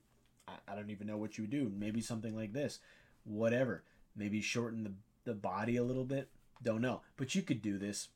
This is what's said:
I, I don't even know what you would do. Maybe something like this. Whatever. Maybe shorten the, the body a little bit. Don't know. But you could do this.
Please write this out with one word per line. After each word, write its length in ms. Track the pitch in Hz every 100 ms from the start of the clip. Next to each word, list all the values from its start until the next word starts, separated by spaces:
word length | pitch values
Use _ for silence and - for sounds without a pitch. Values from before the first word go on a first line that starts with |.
| _ _ _ _ -
I, 60 | - -
I 80 |
don't 160 | 101 104
even 160 | 101 104
know 100 | 107
what 220 | 107 -
you 60 |
would 80 | 107
do. 180 | 143 123
Maybe 280 | 98 104 110
something 340 | 113 113 113
like 180 | 110 110
this. 280 | 123 135 - - - - _
Whatever. 600 | - 104 113 120 127 85 - - - -
Maybe 240 | 104 107
shorten 420 | 101 120 117 113
the, 100 | 107 98 - _
the 100 | -
body 420 | 107 95 92 113 120
a 80 |
little 200 | 123 131
bit. 240 | 131 139 139 - _ -
Don't 220 | 120 110
know. 200 | 123 107 - -
But 200 | 135 190
you 60 |
could 200 | 190 123
do 160 | 104 98
this. 300 | 101 101 -